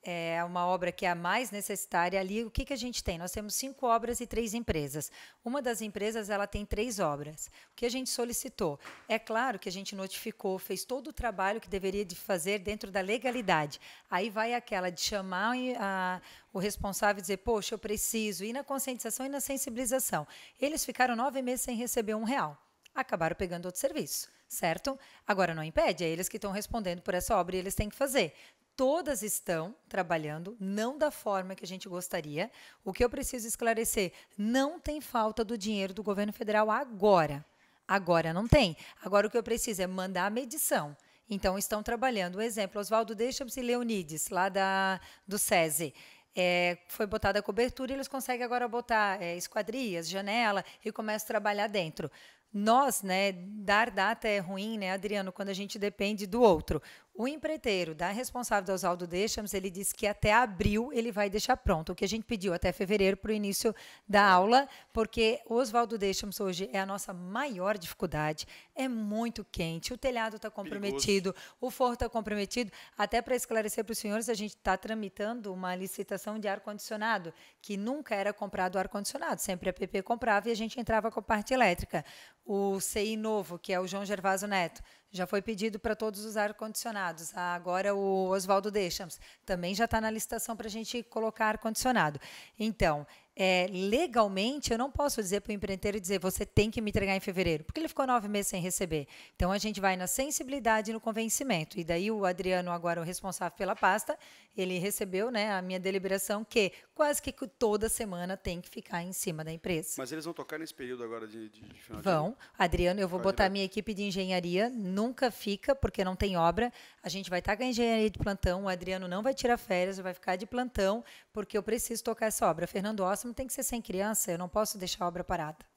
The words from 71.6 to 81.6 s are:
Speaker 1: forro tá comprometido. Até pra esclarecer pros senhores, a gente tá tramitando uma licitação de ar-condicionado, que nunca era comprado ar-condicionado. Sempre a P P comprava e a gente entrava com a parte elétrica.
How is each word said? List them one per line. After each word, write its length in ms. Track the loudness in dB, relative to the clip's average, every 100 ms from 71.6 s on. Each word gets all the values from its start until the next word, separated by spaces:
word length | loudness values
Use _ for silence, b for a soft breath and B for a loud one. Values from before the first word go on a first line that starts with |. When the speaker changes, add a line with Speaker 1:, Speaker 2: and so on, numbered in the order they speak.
| -6
Speaker 1:
forro 260 | 0 0 2
tá 100 | -2
comprometido. 640 | -2 -2 -2 -2 -2 -4 B B -2
Até 240 | 2 2
pra 160 | 2 -2
esclarecer 480 | 2 0 0 -2
pros 140 | -2 -4
senhores, 320 | -2 -2 0
a 60 | -2
gente 200 | -4 -4
tá 220 | 0 0
tramitando 720 | -2 -6 -6 -6 -6 -4 -8
uma 240 | -6 -4 -4
licitação 600 | -6 -6 -6 -6 -6 -4
de 100 | -2
ar-condicionado, 840 | -4 -6 -10 -8 -4 0 0 -2 B B B
que 120 | -8 -4
nunca 360 | -2 -4 -2
era 180 | -2 -2
comprado 460 | -2 -6 -2 0 0
ar-condicionado. 640 | -2 -4 -6 -6 -4 -4
Sempre 300 | -2 -2 -2
a 20 |
P 140 | -4 -4
P 160 | -4
comprava 460 | -2 0 4 4 2
e 20 |
a 40 | -2
gente 240 | -2 -4
entrava 300 | 2 2 2
com 100 | -4
a 40 |
parte 280 | 0 -2 2
elétrica. 540 | 4